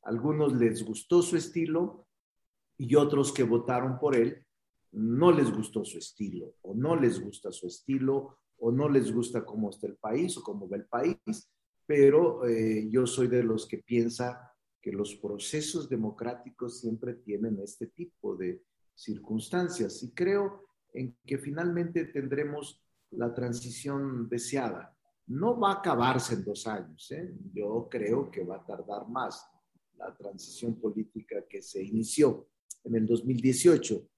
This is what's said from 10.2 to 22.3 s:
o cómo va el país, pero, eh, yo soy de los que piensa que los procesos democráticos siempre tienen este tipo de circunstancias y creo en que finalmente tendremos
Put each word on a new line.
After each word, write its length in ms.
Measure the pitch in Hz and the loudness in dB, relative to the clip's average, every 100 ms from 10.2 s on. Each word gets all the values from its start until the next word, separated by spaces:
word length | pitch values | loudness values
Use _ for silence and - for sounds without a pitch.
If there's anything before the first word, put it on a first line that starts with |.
| 180 - | -2 -4
o 60 | |
cómo 260 | - 101 95 | -8 -10 -8
va 80 | 101 | -8
el 100 | - | -6
país, 640 | 120 - - - - _ _ _ _ - | -2 -2 -2 -6 -8 _ _ _ _ 0
pero, 600 | 147 139 151 170 120 123 | 8 10 10 6 2 0
eh, 400 | 113 110 110 107 | 2 2 2 2
yo 160 | 123 120 | 2 2
soy 220 | - 120 | 2 4
de 140 | 123 | 4
los 240 | 117 110 - | 4 0 -2
que 120 | 110 | -10
piensa 760 | _ 120 117 117 123 123 - _ _ _ | _ 2 2 0 -6 -6 -16 _ _ _
que 100 | - | -8
los 220 | 98 101 - | -4 -6 -6
procesos 720 | 101 101 - 151 151 170 139 | -8 -8 -6 -6 -4 -6 -4
democráticos 920 | 120 107 104 120 123 127 - 123 - | -2 -4 -4 -8 -8 -14 -10 -10 -6
siempre 340 | 117 113 123 | -6 -4 -6
tienen 460 | 117 - 104 113 104 | -8 -8 -4 -2 -4
este 260 | 101 - 117 | -6 -12 -12
tipo 500 | - 175 _ 104 92 | -10 -14 _ -8 -4
de 260 | 90 87 _ _ _ | -4 -6 _ _ _
circunstancias 1080 | _ - 104 - 110 - 180 175 175 101 - | _ -10 -10 -4 -6 -2 -2 -2 -2 -6 -6
y 100 | 120 | -12
creo 540 | - 180 202 196 - - _ _ | -2 0 0 -2 -6 -20 _ _
en 240 | - 123 - | -10 -10 -10
que 140 | - 139 | -8 -6
finalmente 680 | 143 143 175 170 170 170 160 | -6 -4 -2 0 0 -2 -2
tendremos 760 | 143 135 | -4 -2